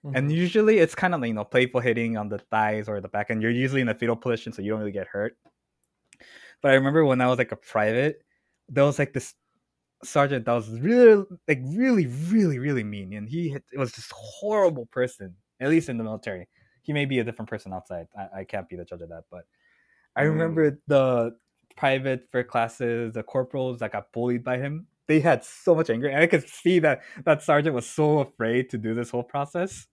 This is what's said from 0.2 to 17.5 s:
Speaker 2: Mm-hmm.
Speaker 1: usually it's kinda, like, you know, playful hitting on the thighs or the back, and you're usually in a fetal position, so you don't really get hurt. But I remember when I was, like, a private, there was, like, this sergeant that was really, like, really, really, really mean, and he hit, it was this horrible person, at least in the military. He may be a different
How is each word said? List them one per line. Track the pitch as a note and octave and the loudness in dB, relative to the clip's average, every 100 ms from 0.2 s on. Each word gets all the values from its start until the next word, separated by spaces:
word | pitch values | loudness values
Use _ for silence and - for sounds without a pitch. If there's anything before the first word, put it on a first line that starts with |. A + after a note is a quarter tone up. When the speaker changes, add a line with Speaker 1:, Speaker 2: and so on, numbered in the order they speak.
| C#3+ | 0
Speaker 2:
Mm-hmm. | |
Speaker 1:
usually | D#3+ F3 A3 G#3+ G#3+ | 0 2 2 4 4
it's | D#3+ | 4
kinda, | - F#3 E3+ | 2 -2 -2
like, | A#2 | -2
you | |
know, | A2 | -4
playful | G#2 B2+ B2+ B2+ | 0 0 2 0
hitting | A#2+ A#2 A#2 A2+ | 0 0 -2 -4
on | G#2 | -6
the | G2+ | -8
thighs | _ A2 G#2+ G#2+ G#2 | _ 0 0 -2 -4
or | G#2 | -8
the | G2 | -6
back, | G#2 G#2 | -6 -4
and | A2 | -2
you're | A2 | 0
usually | A#2+ C3 C3+ | 0 0 0
in | B2 | -2
a | |
fetal | G#2+ A#2 A#2 | -2 -2 -2
position, | B2+ A2+ - | -2 -4 -6
so | G#2+ | -10
you | G2+ | -6
don't | G#2+ | -4
really | G#2 | -4
get | G2 F#2 | -8 -8
hurt. | G2+ A2+ _ _ _ _ _ _ _ _ _ - - - _ | -6 -6 _ _ _ _ _ _ _ _ _ -20 -20 -20 _
But | C#3+ | 4
I | |
remember | C3+ C3+ D#3 | 4 6 4
when | D3+ B2+ | 4 4
I | B2+ | 2
was, | B2 | 2
like, | B2 | -2
a | - | -6
private, | - A2 G#2+ A#2 D3 D#3 _ _ _ _ _ | -4 0 0 2 0 -4 _ _ _ _ _
there | B2 | 2
was, | C#3+ C#3 | 2 2
like, | C#3 | -2
this | C3 - _ _ _ _ _ _ _ | -4 -8 _ _ _ _ _ _ _
sergeant | - D3 C#3+ C3+ A2+ | -4 0 2 0 -2
that | |
was | A#2+ A2 A2+ | -2 -4 -4
really, | D#3 A#3+ A#3+ G#3 G3 F3+ - | 2 8 10 8 4 -12 -2
like, | C3+ C3 | -2 -2
really, | F3+ C4 A3+ C#3 | 0 2 4 2
really, | B2+ E3 A3 F#3 C3 | -4 0 2 2 0
really | C#3 C3 | -2 -2
mean, | G#2 G#2 F#2+ | -4 -8 -10
and | G#2 G#2+ | -12 -8
he | D#3+ E3 | -6 -6
hit, | C#3 _ | -8 _
it | C3+ | -8
was | B2+ | -8
this | - - | -8 -18
horrible | - - - G#3 G#3+ F#3 D3 A#2 | -18 -18 -8 -2 2 2 2 -8
person, | C3 B2 - G2 F2+ _ _ | -4 -4 -4 -18 -18 _ _
at | C3+ | 2
least | E3 D#3+ | 2 0
in | A#2 | -6
the | |
military. | A2 G#2+ - F#2 - _ _ _ | -6 -8 -8 -10 -12 _ _ _
He | - | -6
may | D3 C#3 | -2 0
be | C3 | 0
a | |
different | A2+ A2+ A2 | -2 -6 -10